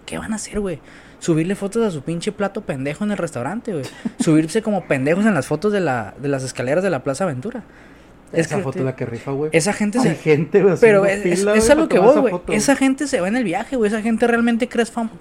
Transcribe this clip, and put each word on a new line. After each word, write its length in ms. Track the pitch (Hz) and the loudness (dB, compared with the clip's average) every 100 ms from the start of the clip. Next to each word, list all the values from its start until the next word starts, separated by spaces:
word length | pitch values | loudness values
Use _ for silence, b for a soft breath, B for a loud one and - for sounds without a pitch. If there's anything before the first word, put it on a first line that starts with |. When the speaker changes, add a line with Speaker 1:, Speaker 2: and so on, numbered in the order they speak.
| - | -10
Speaker 1:
¿Qué 120 | 80 | -10
van 160 | - | -8
a 20 | 214 | -8
hacer, 240 | - 208 | -6 -6
güey? 200 | 196 151 B B B B | -6 -6 B B B B
Subirle 360 | - 160 170 196 | -2 0 0 -2
fotos 300 | 196 226 220 | -4 -2 -2
a 60 | |
su 100 | 160 | -2
pinche 300 | 143 170 208 | -6 -6 -6
plato 280 | - 196 214 | -4 -4 -6
pendejo 440 | 208 139 139 147 208 | -8 -6 -6 -4 -4
en 60 | |
el 60 | 202 | -4
restaurante, 540 | 170 127 120 233 233 | -4 -4 -6 -6 -6
güey. 140 | 165 123 - | -6 -8 -8
Speaker 2:
<laughs> 160 | - - | -10 -4
Speaker 1:
Subirse 420 | - 156 160 226 | 2 2 2 -2
como 220 | 214 - - | -2 -2 0
pendejos 400 | 143 135 175 220 | 0 2 2 2
en 80 | |
las 140 | 170 - | 2 0
fotos 240 | 151 214 | -2 0
de 80 | 208 | 0
la, 340 | 165 123 104 - | 0 -2 -4 -8
de 60 | 143 | -4
las 160 | 139 | -4
escaleras 400 | 131 - 123 160 | -4 -6 -2 0
de 60 | 196 | 0
la 140 | 170 139 | -2 -4
Plaza 200 | 135 190 | -2 -4
Ventura. 380 | 127 202 240 - B B B B B - | -4 -8 -10 -14 B B B B B -6
Es 140 | 165 160 | -2 0
Speaker 2:
Esa 100 | 151 | -2
Speaker 1:
que 60 | |
Speaker 2:
foto 160 | 135 151 | -4 -4
Speaker 1:
te 40 | |
Speaker 2:
la 140 | 131 123 | -4 -4
que 80 | 120 | -8
rifa, 260 | 117 - | -8 -6
güey. 180 | 139 151 | -4 0
Speaker 1:
Esa 180 | 165 160 | 0 0
gente 280 | 202 208 233 | -2 -2 2
Speaker 2:
Hay 40 | 233 | 0
Speaker 1:
se 60 | 151 | 0
Speaker 2:
gente, 460 | 160 147 165 202 | 2 2 4 4
güey, 140 | 190 165 | 4 6
Speaker 1:
pero 220 | 226 202 196 | 6 6 4
Speaker 2:
haciendo 240 | 202 185 | 0 0
Speaker 1:
es, 100 | 180 | 0
Speaker 2:
fila, 140 | 202 214 | 2 4
Speaker 1:
es 40 | |
Speaker 2:
güey, 80 | 226 | 6
Speaker 1:
a 40 | 302 | 4
lo 120 | 320 | 4
Speaker 2:
para 0 | |
Speaker 1:
que 80 | 233 | 4
Speaker 2:
tomar 80 | 208 | 6
Speaker 1:
voy, 40 | |
Speaker 2:
esa 80 | 302 | 6
Speaker 1:
güey. 120 | 254 | 4
Speaker 2:
foto, 180 | 175 - | -2 -2
Speaker 1:
Esa 180 | 208 208 | -2 2
Speaker 2:
güey. 60 | 269 | 2
Speaker 1:
gente 280 | 269 269 285 | 2 0 -2
se 140 | 220 | -2
va 60 | 180 | 0
en 80 | 240 | -2
el 80 | 214 | -2
viaje, 320 | 175 226 262 | -4 -4 0
güey. 100 | 208 | 0
Esa 120 | 220 | 0
gente 260 | 214 226 240 | -2 0 2
realmente 400 | 233 233 233 240 | 2 2 0 -2
cree 160 | - | -2
es 100 | 226 | -2
fam-, 160 | - 226 - | -4 -8 -2